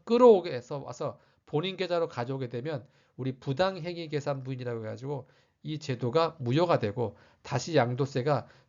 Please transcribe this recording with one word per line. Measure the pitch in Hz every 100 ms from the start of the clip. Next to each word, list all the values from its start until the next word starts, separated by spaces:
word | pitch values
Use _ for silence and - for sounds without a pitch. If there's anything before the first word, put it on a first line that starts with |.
끌어오게 | - 233 247 202 170
해서 | 127 - 143
와서 | 135 - 143 - _ _ _
본인 | 147 180 185
계좌로 | 180 170 165
가져오게 | - 147 135 123
되면 | 120 139 143 - _ _ -
우리 | 127 131
부당행위 | - 135 190 190 165 170 160
계산부인이라고 | 147 135 139 131 131 123 117
해가지고 | 110 113 131 143 - _ _ _
이 | 147 151
제도가 | - 123 123 156 165 -
무효가 | 120 139 175 139
되고 | 107 101 110 - - _
다시 | - 131 - 156
양도세가 | 120 123 135 - 127 135 - -